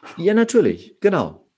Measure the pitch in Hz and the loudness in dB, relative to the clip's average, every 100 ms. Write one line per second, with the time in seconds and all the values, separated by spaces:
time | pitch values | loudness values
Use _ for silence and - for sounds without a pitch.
0 | - - 175 214 226 240 127 87 - _ | -20 -6 0 0 2 2 2 -2 -10 _
1 | 202 180 85 - _ | -2 -2 -4 -10 _